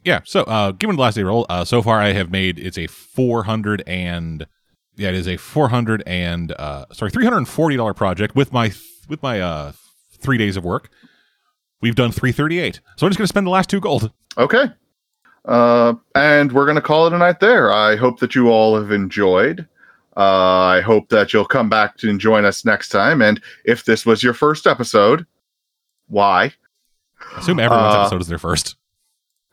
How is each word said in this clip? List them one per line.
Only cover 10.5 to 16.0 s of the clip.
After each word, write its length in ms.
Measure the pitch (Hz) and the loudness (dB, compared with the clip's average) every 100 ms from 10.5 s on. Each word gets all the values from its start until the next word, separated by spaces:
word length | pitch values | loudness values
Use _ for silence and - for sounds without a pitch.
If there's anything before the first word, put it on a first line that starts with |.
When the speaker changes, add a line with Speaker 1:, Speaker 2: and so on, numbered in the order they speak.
| 95 | -2
Speaker 1:
of 80 | |
work. 240 | 87 117 - _ _ _ _ _ _ _ _ _ | -6 -6 -8 _ _ _ _ _ _ _ _ _
We've 140 | 117 117 | -4 -2
done 160 | 120 | -2
three 200 | - 123 | -2 -4
thirty-eight. 480 | 120 151 175 131 - _ - | -2 -4 -4 -6 -10 _ -4
So 100 | 180 | -2
I'm 40 | |
just 80 | 196 | 0
gonna 80 | 190 | -2
spend 200 | 202 185 | -2 0
the 40 | |
last 180 | 185 180 | -2 0
two 120 | 202 | -4
gold. 300 | 196 127 110 - _ - | -2 -2 -4 -10 _ -2
Speaker 2:
Okay. 260 | 131 480 285 - _ _ _ _ _ _ | 0 2 0 -6 _ _ _ _ _ _
Uh, 500 | - 120 120 120 117 117 | -2 2 4 4 2 0